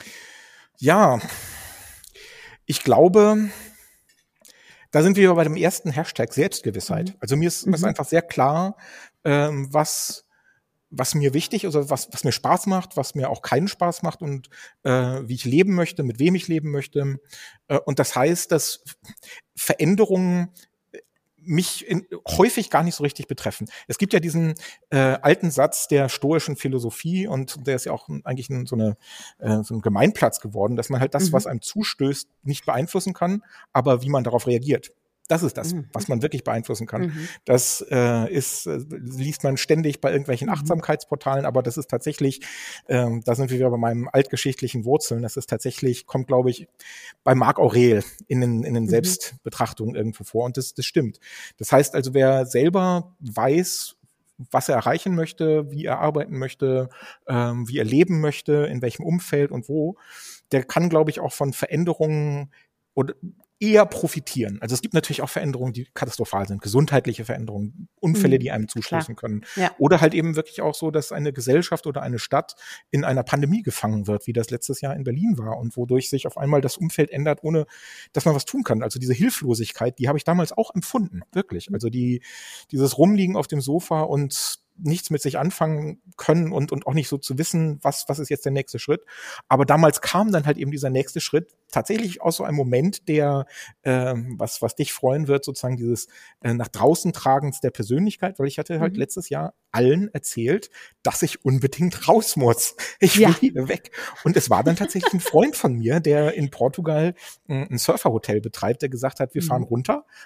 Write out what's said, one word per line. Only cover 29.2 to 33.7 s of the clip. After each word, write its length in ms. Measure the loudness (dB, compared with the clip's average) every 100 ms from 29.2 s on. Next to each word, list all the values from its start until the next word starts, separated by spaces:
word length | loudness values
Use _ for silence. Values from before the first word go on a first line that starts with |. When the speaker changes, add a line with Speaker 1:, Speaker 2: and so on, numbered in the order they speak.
| -20 -8
Speaker 1:
äh, 220 | -2 0
so 120 | -2
ein 80 | -2
Gemeinplatz 580 | 0 4 2 4 0 0
geworden, 360 | -8 -4 -2 -2
dass 120 | -2
man 120 | 0
halt 120 | 0
das, 160 | 0 2
Speaker 2:
Mhm. 40 |
Speaker 1:
was 120 | 0 0
einem 140 | -6
zustößt, 720 | -6 -6 -6 -2 -2 -2 -8 _
nicht 200 | -6 -6
beeinflussen 480 | -2 -2 -2 -4 -4
kann, 320 | -2 -2 -2 -6 -20 -4